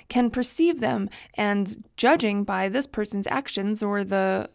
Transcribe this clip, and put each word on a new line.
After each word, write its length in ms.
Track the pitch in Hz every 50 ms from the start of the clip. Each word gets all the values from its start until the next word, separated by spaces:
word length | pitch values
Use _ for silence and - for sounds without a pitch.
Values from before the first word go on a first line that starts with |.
| - -
can 180 | - 247 247 233
perceive 520 | - 254 247 - - - 330 349 339 254
them. 280 | 233 - 127 202 196 202 - - - - -
And 500 | - 208 208 202 202 196 190 214 - - _ _
judging 480 | - - 247 311 - 233 214 202 202 202
by 240 | - 196 190 190 196
this 180 | 196 269 277
person's 400 | - - 214 208 - - 202 196 -
actions 540 | - 269 269 - - 196 196 208 214 214 214
or 220 | 202 202 202 196
the, 460 | 196 196 190 190 190 190 196 - -